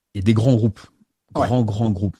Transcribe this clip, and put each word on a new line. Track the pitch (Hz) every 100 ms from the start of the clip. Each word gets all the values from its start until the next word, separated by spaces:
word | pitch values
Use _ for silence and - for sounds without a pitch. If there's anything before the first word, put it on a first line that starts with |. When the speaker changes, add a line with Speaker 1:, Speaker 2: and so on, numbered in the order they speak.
| _
Speaker 1:
et | 104
des | 101
grands | 113 113
groupes. | 117 110 - - _ _ _ _
Speaker 2:
Ouais. | 151 113
Speaker 1:
Grands, | 123
grands | 110 104 113
groupes. | 95 98 -